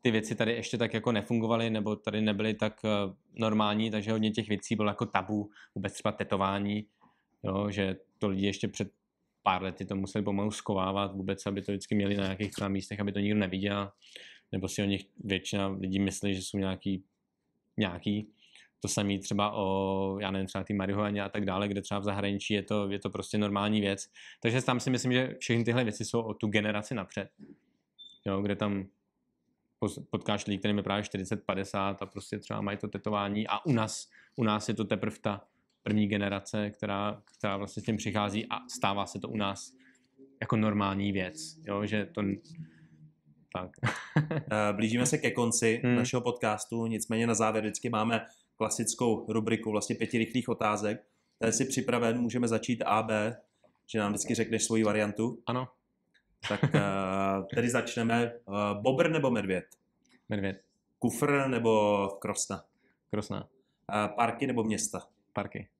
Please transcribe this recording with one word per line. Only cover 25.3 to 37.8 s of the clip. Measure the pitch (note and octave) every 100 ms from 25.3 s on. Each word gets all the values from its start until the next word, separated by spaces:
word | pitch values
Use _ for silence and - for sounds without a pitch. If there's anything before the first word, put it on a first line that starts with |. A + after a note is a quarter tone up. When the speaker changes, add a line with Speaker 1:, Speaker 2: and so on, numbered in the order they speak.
| -
Speaker 1:
všechny | - A#2
tyhle | A2+ A#2+
věci | A#2 G2+
jsou | G#2+ A#2+
o | A2
tu | G#2 G#2+
generaci | G#2+ G#2 G#2 G#2
napřed. | G#2+ F2+ - F#2+ _ - - _ _ _ _ - -
Jo, | G2+ G2
kde | G2+ G2
tam | G#2 G2 F#2+ _ _ _ _ _ _ _ _ _
pos-, | G#2 - -
potkáš | A2 - G#2 -
lidi, | G2
kterým | G#2 G#2
je |
právě | F#2+ G2+
čtyřicet, | G#2 G2 F#2 G#2+ -
padesát | F#2+ G2 G2+ G2 F#2+
a | G2
prostě | G2+ - G#2+
třeba | - G#2+
mají | G2+ G2+
to | G#2+
tetování | G2+ A2 G#2 G2+ G#2 A2
a | G2+ E3
u |
nás, | A#2 A2 - - - _ -
u |
nás | A2+ G#2+ -
je |
to | G#2+
teprve | G2+ G#2 G#2+ -
ta | G#2+ G2 - _ _ _
první | - G#2+ G#2
generace, | G#2 G2+ G2 - G#2+ G#2
která, | - G#2 G2+ G#2 G#2+ _ _
která | G#2 G2
vlastně | G2 -